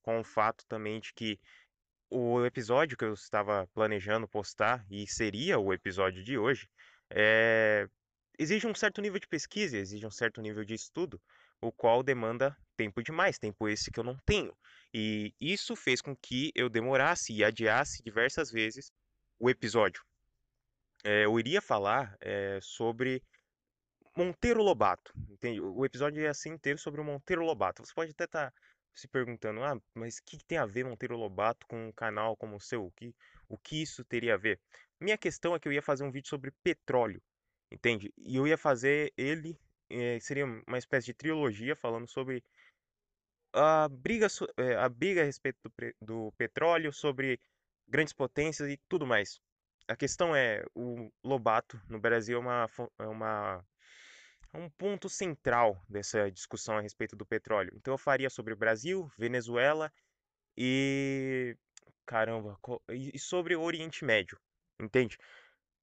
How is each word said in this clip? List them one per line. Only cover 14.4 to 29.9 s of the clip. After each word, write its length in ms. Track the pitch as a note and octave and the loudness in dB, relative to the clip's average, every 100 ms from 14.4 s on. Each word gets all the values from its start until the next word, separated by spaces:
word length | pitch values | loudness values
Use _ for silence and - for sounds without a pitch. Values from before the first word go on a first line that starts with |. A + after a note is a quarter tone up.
| A#2 - _ - _ | 0 -8 _ -20 _
E 420 | A2+ G#2+ G#2+ G#2 - | -2 0 0 -4 -6
isso 340 | C#3+ G3 - | -4 -2 -4
fez 280 | A#2+ - B2+ | -4 0 0
com 120 | - | 0
que 380 | C3+ - B2+ D3+ | -10 -6 -4 -2
eu 140 | - B2 | 0 0
demorasse 640 | A2+ A#2+ C3+ D3 F3 - | 0 2 4 4 2 -2
e 100 | A2 | 4
adiasse 600 | G#2+ A2 A2 A2+ D3 - | 4 4 4 4 2 -4
diversas 480 | A#2 G#2+ B2 - D3+ | -4 2 2 2 -2
vezes 420 | A2+ A2 A#2+ - _ _ _ _ _ | 0 -2 -2 -16 _ _ _ _ _
o 100 | A#2+ | 2
episódio. 560 | B2+ A2+ A2+ G2+ - - _ _ _ _ _ _ _ _ _ | 2 2 4 4 2 -16 _ _ _ _ _ _ _ _ _
É, 220 | G#2+ G#2 | 2 4
eu 160 | G#2 A#2 | 6 4
iria 220 | A#2 F#3 | 2 0
falar, 520 | - A2 G2 A#2+ B2 G2 | 2 0 2 0 -2 -8
é, 380 | G2+ G2+ G2 G2 | -6 -4 -2 -4
sobre 640 | - - A#2 A2+ B2+ B2+ - _ _ _ _ _ _ _ _ - | -8 -2 -2 0 -2 -2 -8 _ _ _ _ _ _ _ _ -2
Monteiro 460 | F3+ E3+ A#3+ A#3 | -2 0 2 4
Lobato, 500 | G3+ C#3 G#2 F2+ - - - | 6 6 4 4 -4 -14 -14
entende? 320 | G2+ A#2+ G#2+ | -8 -6 -4
O 240 | F#2+ F#2+ | -6 -2
episódio 380 | C3+ B2+ C#3+ D3+ | -2 0 -4 0
ia 100 | D3+ | -4
ser 160 | C#3+ D#3 | -4 -8
inteiro 300 | D#3+ C#3+ C#3+ | -6 -4 -4
sobre 240 | - D3 | -4 -6
o 20 | |
Monteiro 400 | D3+ C#3+ - F3 | -6 -8 -2 0
Lobato. 400 | E3 C3+ F#2+ - | 0 2 0 -2
Você 80 | A#2+ | -10
pode 200 | - E3 | -6 -6
até 140 | D3+ F3 | -4 -4
tá 240 | D#3+ C#3 - _ _ _ | -4 -6 -8 _ _ _
se 120 | - - | -20 -4
perguntando, 560 | C3+ A#2+ A#2 A2 G#2+ | -2 -2 -4 -6 -4
"Ah, 160 | C#3 B2+ - | -4 -4 -8